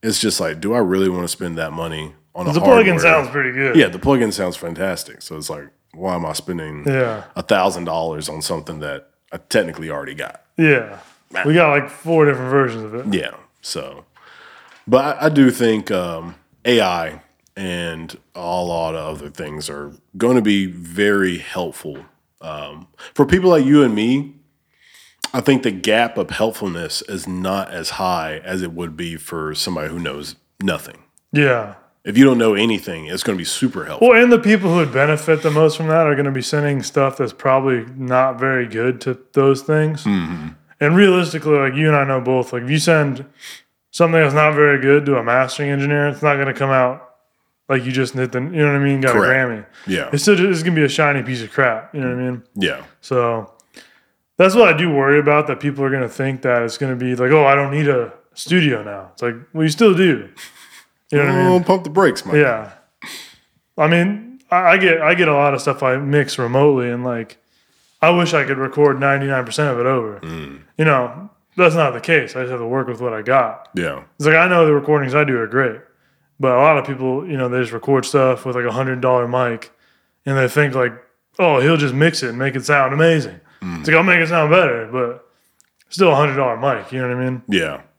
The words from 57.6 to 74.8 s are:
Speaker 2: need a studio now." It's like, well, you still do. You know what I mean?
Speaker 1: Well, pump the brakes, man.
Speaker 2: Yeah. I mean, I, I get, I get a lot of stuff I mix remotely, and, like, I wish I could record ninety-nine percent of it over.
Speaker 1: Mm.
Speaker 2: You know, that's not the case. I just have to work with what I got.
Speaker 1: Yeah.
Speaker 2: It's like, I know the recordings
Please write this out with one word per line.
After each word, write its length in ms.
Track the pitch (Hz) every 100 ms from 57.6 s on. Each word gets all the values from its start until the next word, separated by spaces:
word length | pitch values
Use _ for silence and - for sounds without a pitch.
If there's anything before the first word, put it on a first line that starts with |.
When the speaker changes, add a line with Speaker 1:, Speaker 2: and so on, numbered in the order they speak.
| 139
Speaker 2:
need 160 | 143 143
a 240 | 131 117 - _
studio 500 | - - 180 156 117
now." 280 | 104 101 95
It's 80 | -
like, 140 | 120 117 139
well, 100 | 160
you 60 | 156
still 240 | 151 226
do. 340 | 180 185 123 101 - - - - - _ _ _
You 60 | 147
know 60 | 143
what 80 |
I 40 | 185
mean? 120 | 185
Speaker 1:
Well, 80 | 185
pump 200 | 170 185
the 60 | 170
brakes, 360 | 151 180 - -
man. 100 | 151
Speaker 2:
Yeah. 340 | 143 113 107 - _ _ - - - _ _ _ _ -
I 100 | 156
mean, 520 | 170 180 208 233 254 _
I, 60 | 180 180
I 60 | 190
get, 240 | 185 165
I 120 | 156
get 140 | 175 170
a 60 |
lot 200 | 143 147
of 80 | 143
stuff 220 | - 135
I 140 | 131 131
mix 400 | 143 147 135 -
remotely, 520 | 120 131 143 135 123
and, 140 | 120
like, 340 | 123 117 113 - _ _ _ _ _ _
I 80 | 160
wish 240 | 175 175
I 100 | 160 135
could 120 | 135
record 420 | 135 147 147 131
ninety-nine 460 | 139 139 139 135 123
percent 240 | 113 151
of 80 | 123
it 60 | 123
over. 340 | 135 110 101
Speaker 1:
Mm. 400 | 82 80 73 69 - -
Speaker 2:
You 80 | 156
know, 440 | 139 120 131 196 _ _ -
that's 180 | 180 160
not 160 | 147
the 80 | 120
case. 340 | - 165 113 127
I 60 |
just 100 | 127
have 80 | 127
to 60 | 117
work 200 | 131 127
with 140 | 113
what 120 | 123
I 80 | 110
got. 480 | 107 131 117 - - 92
Speaker 1:
Yeah. 280 | 85 67 - _
Speaker 2:
It's 80 | 147
like, 100 | 160
I 120 | 180
know 180 | 180 160
the 80 |
recordings 400 | 147